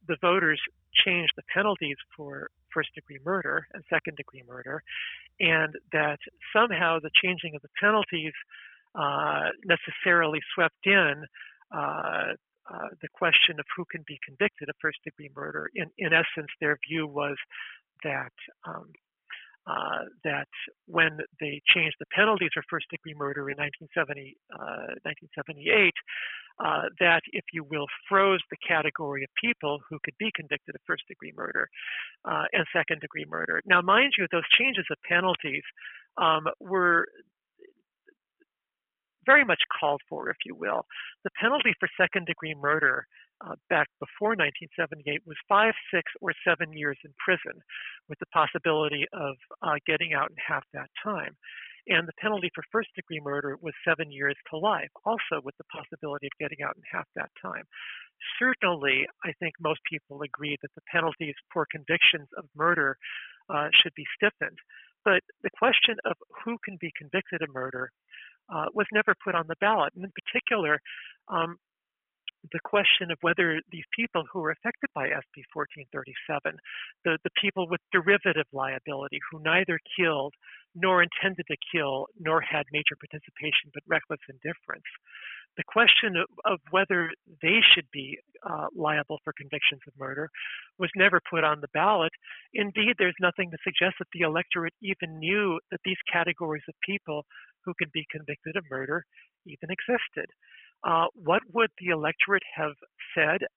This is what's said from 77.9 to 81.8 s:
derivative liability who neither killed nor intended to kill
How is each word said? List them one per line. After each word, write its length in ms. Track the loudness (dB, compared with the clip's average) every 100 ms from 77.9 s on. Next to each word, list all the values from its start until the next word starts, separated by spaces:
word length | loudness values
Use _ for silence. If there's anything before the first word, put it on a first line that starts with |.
derivative 540 | 0 6 4 4 0 -2
liability 680 | -2 -4 -4 -6 -6 -6 -8 -8
who 80 | -6
neither 380 | 2 2 2 -2 -4 0
killed 360 | 2 2 -2 _ -20 -20 _ -2
nor 260 | 4 6
intended 440 | 4 2 -2 -2 -6
to 80 | -8 -2
kill 340 | 0